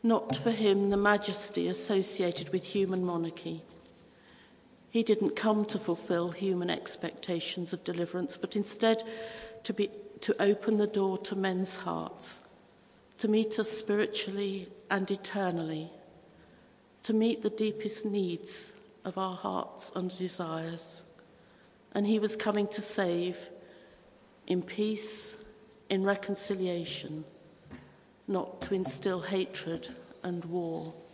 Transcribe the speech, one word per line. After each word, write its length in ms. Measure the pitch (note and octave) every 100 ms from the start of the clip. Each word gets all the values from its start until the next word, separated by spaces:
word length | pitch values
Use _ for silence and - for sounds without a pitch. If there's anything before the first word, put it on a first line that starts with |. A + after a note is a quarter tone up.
Not 320 | A#3 A3 A3
for 160 | - A#3
him 400 | A3 G#3+ G3 G3+
the 60 | G3+
majesty 720 | G3+ G#3 G#3 F3+ - - E3+
associated 800 | F3+ - G3 F#3 - F3 E3+ D3
with 140 | F#3
human 400 | F3+ G#3 F#3+ F#3
monarchy. 580 | F3+ E3+ E3 E3 E3 E3 - - - - - - - - - - - - -
He 120 | A#3
didn't 340 | A3+ G#3+ G3+ -
come 280 | A3 G#3+ G#3
to 120 | G3
fulfill 520 | - E3+ - E3+ F3
human 400 | E3 G3 F3+ F3
expectations 1000 | E3 - - E3+ - - E3+ - - E3+
of 120 | F3
deliverance, 520 | - E3+ E3+ F3+ D#3+ -
but 200 | - A3
instead 480 | G3+ - A3+ A3+ - - - - - -
to 100 | -
be, 180 | G3+ G3+ - - -
to 120 | - G3+
open 360 | G3+ G3+ - G#3+
the 80 | G#3
door 320 | G#3 F#3+ F#3
to 180 | - G3
men's 400 | F#3+ F#3 F#3+ -
hearts, 640 | F3+ E3 E3 - - - - - - - - - - -
to 100 | G#3+
meet 300 | G#3+ G#3+ -
us 120 | G#3+
spiritually 1000 | - - G#3 G#3+ - - G3+ G3+ G3 F3+ - -
and 200 | G3 F#3+
eternally, 800 | G3 - G3+ F#3 E3+ D#3+ D#3 E3 - - - - - - - - - - -
to 80 | -
meet 300 | A3 A3+ A3+
the 80 | G#3+
deepest 540 | G#3+ G#3+ G#3+ G#3+ -
needs 680 | G#3+ G3+ F#3 E3+ - - - - - -
of 120 | F#3+ F#3
our 200 | F#3+ F#3
hearts 560 | G3+ F#3 - - -
and 220 | - F3+ F3+
desires. 840 | F#3 - E3+ D#3+ E3 E3 - - - - - - - - - - -
And 140 | - G#3
he 120 | A3
was 180 | G#3 G#3+
coming 300 | G#3+ G#3 G3+
to 120 | -
save 680 | G3+ - F#3 F3 F3+ F3 - - - - - - - - - - -
in 160 | F#3
peace, 720 | - - G#3+ G#3+ - - - - - - - - -
in 140 | G3
reconciliation, 1200 | F#3+ G3+ G3+ G3 - G3 F#3 F3 E3+ D3 C#3 D#3 D#3 - - - - - - - - - -
not 320 | F#3+ - -
to 120 | -
instill 460 | G3 F3+ - G3+ F#3
hatred 680 | D#3+ F#3+ F#3 - - E3 - - - -
and 220 | F3+ F3 E3+
war. 480 | F3 E3 E3 D#3+ D#3+ -